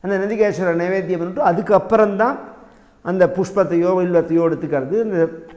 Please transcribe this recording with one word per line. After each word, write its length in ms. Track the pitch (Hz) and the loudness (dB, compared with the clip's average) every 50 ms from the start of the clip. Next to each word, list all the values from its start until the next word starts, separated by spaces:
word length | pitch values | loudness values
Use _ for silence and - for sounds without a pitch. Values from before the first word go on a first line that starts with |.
அந்த 160 | - 190 202 190 | -4 -2 -2 -2
நந்திகேஸ்வரர் 600 | 190 202 220 208 214 208 165 139 190 180 170 170 | -2 -2 0 0 0 0 0 -2 -2 -2 0 0
நைவேத்தியம் 420 | 170 180 190 190 185 165 180 170 | -2 -2 -2 -2 -2 -2 -4 -4
பண்ணிட்டு, 240 | 170 180 185 277 294 | -4 -6 -4 0 0
அதுக்கப்புறம்தான் 880 | 185 175 170 208 - 208 190 185 - 226 220 214 208 202 190 220 247 285 - - - - - - - - - _ _ _ _ | 2 2 0 2 2 2 2 2 2 2 4 4 2 2 0 0 0 0 -4 -10 -18 -20 -20 -20 -20 -20 -20 _ _ _ _
அந்த 240 | _ - 180 185 180 156 - | _ -4 2 2 2 2 2
புஷ்பத்தையோ 580 | 180 196 190 - 202 190 156 170 170 170 180 185 | -2 -4 -2 0 -2 0 2 2 0 2 2 2
வில்வத்தையோ 560 | 185 180 180 175 170 160 165 160 165 170 165 | 2 0 2 2 2 2 2 2 2 2 2
எடுத்துக்கிறது, 500 | 165 139 165 151 151 139 131 131 175 220 | 0 -2 -4 -4 -4 -4 -2 -2 -2 -2
அந்த, 260 | 233 220 196 170 165 160 160 - - - - | -2 -2 0 0 -2 -2 -2 -12 -18 -20 -20